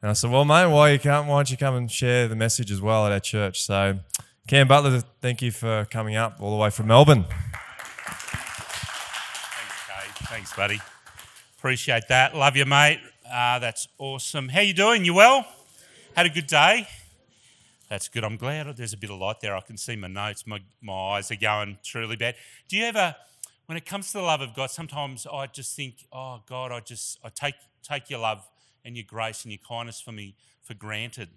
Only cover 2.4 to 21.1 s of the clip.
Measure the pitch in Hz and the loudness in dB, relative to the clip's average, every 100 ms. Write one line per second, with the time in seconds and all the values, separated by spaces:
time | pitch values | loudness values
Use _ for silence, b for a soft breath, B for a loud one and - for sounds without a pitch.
2.4 | 113 - 110 98 104 110 107 101 - 107 | 0 0 -4 -2 2 2 2 0 -2 -2
3.4 | 101 92 - 98 98 95 - B B B | -2 -4 -2 2 2 0 -6 B B B
4.4 | - 139 131 139 143 127 - _ 123 120 | 2 6 8 8 6 2 -2 _ -4 -2
5.4 | 123 107 117 110 104 113 110 107 113 - | -4 -4 -2 -2 -2 -6 -4 -2 -2 -4
6.4 | 101 107 107 - 107 117 147 135 85 - | -4 0 0 0 6 8 10 8 6 -4
7.4 | - - - - - - - - - - | -8 -10 -14 -18 -16 -14 -14 -12 -12 -10
8.4 | - - - - - - - - - - | -10 -12 -10 -10 -10 -12 -10 -12 -12 -12
9.4 | - - - - - 98 101 104 - 113 | -12 -12 -12 -14 -12 -12 -12 -12 -10 -10
10.4 | 98 - 101 104 - - - B B B | -12 -4 -2 -2 -6 -20 -20 B B B
11.4 | B _ 135 127 - 117 - 127 131 156 | B _ -4 -2 0 0 4 4 4 4
12.4 | 139 135 135 143 147 156 - _ - 123 | 2 4 4 6 6 4 -6 _ -10 -2
13.4 | 123 123 120 - - _ 139 135 - 151 | 0 0 -4 -8 -12 _ -12 -10 -8 -8
14.4 | 127 156 202 180 208 233 175 175 226 269 | -2 0 0 2 2 4 2 8 8 8
15.4 | - - - b b b b - 175 156 | 2 -14 -20 b b b b 0 0 0
16.4 | 143 156 165 226 208 B B B _ b | 0 6 6 4 -2 B B B _ b
17.4 | b b b b _ 101 - 117 107 107 | b b b b _ -10 -8 -6 -6 -6
18.4 | 123 151 147 123 117 107 101 98 95 110 | -8 -8 -10 -12 -12 -12 -14 -8 -6 -6
19.4 | 107 98 - 110 - 113 92 95 104 101 | -8 -8 -10 -14 -12 -10 -10 -8 -8 -10
20.4 | - 104 95 _ 107 95 95 | -12 -14 _ _ -14 -10 -4